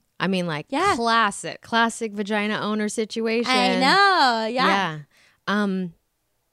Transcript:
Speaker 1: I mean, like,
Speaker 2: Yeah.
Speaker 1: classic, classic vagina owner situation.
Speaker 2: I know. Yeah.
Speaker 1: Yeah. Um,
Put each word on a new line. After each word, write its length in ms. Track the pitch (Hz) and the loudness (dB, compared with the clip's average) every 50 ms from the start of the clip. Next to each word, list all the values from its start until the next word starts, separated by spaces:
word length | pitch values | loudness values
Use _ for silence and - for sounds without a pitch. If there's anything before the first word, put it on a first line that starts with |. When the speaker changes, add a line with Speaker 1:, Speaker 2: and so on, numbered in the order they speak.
| _ _ _ - | _ _ _ -4
Speaker 1:
I 80 | - 180 | -2 -2
mean, 200 | 190 185 175 175 | 0 0 -2 -2
like, 180 | 156 147 151 - | -4 -6 -6 -6
Speaker 2:
Yeah. 260 | 269 277 359 403 370 | -4 -2 0 0 0
Speaker 1:
classic, 680 | 247 233 233 226 226 226 202 196 - - 160 - - | 0 0 0 2 2 2 2 0 -4 -10 -12 -12 -12
classic 520 | - - - 226 233 226 - - 233 220 202 | -8 -2 0 2 2 2 0 -4 -8 -6 -6
vagina 460 | 208 208 190 220 208 208 214 214 147 | -6 -4 -2 -2 -2 -2 -2 -2 -2
owner 300 | 131 208 214 214 214 214 | -2 -2 -2 -2 -4 -4
situation. 600 | - - 220 214 - 226 220 226 226 233 233 226 | -4 -4 -6 -4 -4 -4 -2 -2 0 0 0 0
Speaker 2:
I 240 | 262 254 247 247 247 254 | 2 2 2 2 2 2
know. 680 | 262 277 339 392 403 392 381 339 285 254 233 226 220 220 | 4 4 4 6 6 6 4 4 4 4 2 0 -2 -2
Yeah. 180 | 247 254 262 | -2 0 2
Speaker 1:
Yeah. 340 | 302 330 202 190 165 156 151 147 _ _ _ _ _ _ _ - | 2 2 2 0 -2 -4 -8 -12 _ _ _ _ _ _ _ -6
Um, 480 | - 196 208 208 196 190 190 185 175 165 _ _ _ _ _ _ _ _ _ _ _ | -2 -2 0 0 0 -2 -2 -4 -6 -10 _ _ _ _ _ _ _ _ _ _ _